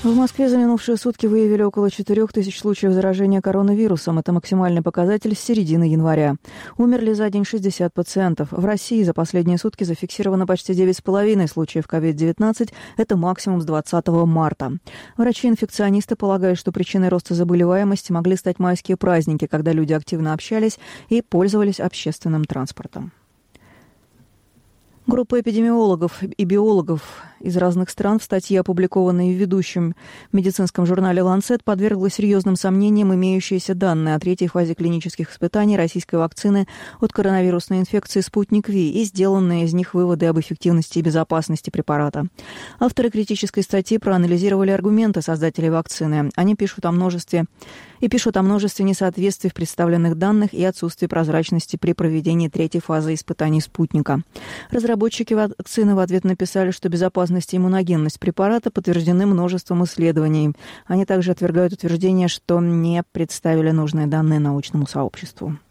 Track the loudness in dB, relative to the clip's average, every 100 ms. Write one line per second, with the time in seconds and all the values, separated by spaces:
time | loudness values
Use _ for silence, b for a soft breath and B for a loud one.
0 | 4 4 2 2 2 4 4 2 0 -2
1 | -2 -2 0 2 4 2 2 2 0 -2
2 | -2 0 2 0 -4 -4 -4 0 2 2
3 | 2 2 2 2 0 0 2 2 2 0
4 | 0 -2 0 -2 0 0 2 0 0 0
5 | 0 0 -2 -4 -2 0 2 2 2 2
6 | 2 2 0 -2 B B B B 2 2
7 | 0 0 0 0 -2 -2 -2 0 -2 -2
8 | -4 0 0 0 -4 -2 0 -2 0 2
9 | 2 0 0 0 2 2 -2 -4 -4 -4
10 | -6 -4 -2 0 0 -2 0 2 2 0
11 | 0 2 2 2 0 -2 -4 -4 -2 -2
12 | -2 0 -2 2 0 0 -4 B B B
13 | 0 0 0 -2 -2 -2 0 -4 0 -2
14 | 2 2 2 2 0 -2 -8 -8 B B
15 | B B -2 0 0 0 -2 -2 0 0
16 | 0 -2 0 0 0 0 -4 -4 -2 0
17 | 2 0 0 -2 2 2 4 2 2 -2
18 | -2 -2 0 0 -2 -2 0 -2 -2 -2
19 | 2 2 2 -2 -2 -2 0 0 0 -2
20 | -2 -4 -2 -4 -4 0 0 -2 B B
21 | B -2 0 2 2 2 0 0 -4 -4
22 | -8 -6 -2 -2 -2 -4 -8 -10 -14 -12
23 | -14 _ _ _ _ b b b b b
24 | b _ _ _ _ _ _ _ _ _
25 | -2 0 0 0 0 2 2 4 2 2
26 | -2 -4 -10 -4 0 2 4 2 0 -4
27 | -6 B B B -4 0 2 2 -2 -2
28 | 0 0 0 -4 0 0 0 0 0 2
29 | 2 2 2 2 0 0 0 -2 -2 -4
30 | B B B 0 0 0 -2 0 0 2
31 | 2 2 2 2 0 -2 0 0 0 0
32 | -2 0 2 2 2 0 2 2 4 4
33 | 4 2 2 0 0 -4 -2 -2 0 0
34 | 0 0 -2 -2 -2 0 -2 -2 -2 -2
35 | -4 -8 -10 -4 -2 0 2 2 0 -2
36 | -4 -2 -2 -2 0 0 0 B B B
37 | -4 0 0 2 2 0 -2 -2 0 -2
38 | -2 -4 -2 -2 0 0 2 0 0 0
39 | -4 0 2 2 2 2 0 0 0 0
40 | 0 2 2 0 -2 -4 0 2 0 -2
41 | 0 0 0 -2 -2 -6 -4 -6 -2 -2
42 | -2 -2 -6 -8 B B B B -2 0
43 | -2 0 -2 -2 -2 -2 -2 -2 0 -2
44 | 2 2 2 2 2 2 2 0 2 2
45 | 2 0 -2 -2 -2 0 0 0 -4 -4
46 | -2 0 -2 0 0 0 -2 -4 -2 0
47 | 0 -4 -4 -2 -2 B B B B B
48 | -2 0 0 2 2 2 0 -2 -2 0
49 | -2 0 -2 -2 -6 -4 -8 -2 0 2
50 | 2 0 2 2 0 0 -2 -2 -8 -4
51 | -4 -2 0 0 0 -2 -4 -4 -2 0
52 | 0 0 0 0 0 -2 -2 -2 -2 -2
53 | -2 -4 -6 -4 0 0 -2 -4 -2 0
54 | 0 -2 -4 B B B B -4 0 0
55 | -2 -2 -2 0 0 -4 -8 0 2 2
56 | 2 0 0 -2 -2 0 0 -2 -4 0
57 | 0 0 0 0 -2 0 2 2 2 0
58 | 0 -2 -4 0 0 0 -2 -4 -2 0
59 | 2 2 2 2 0 -4 -2 -2 0 0
60 | 0 2 2 2 0 -2 B B B -2
61 | 2 0 0 0 0 2 0 0 -2 0
62 | 2 2 0 -2 -2 0 2 2 0 -2
63 | -4 -6 -6 -4 0 2 2 2 0 -2
64 | 0 0 2 2 0 -2 -4 -4 -2 -4
65 | -6 -8 -18 -12 -10 -10 _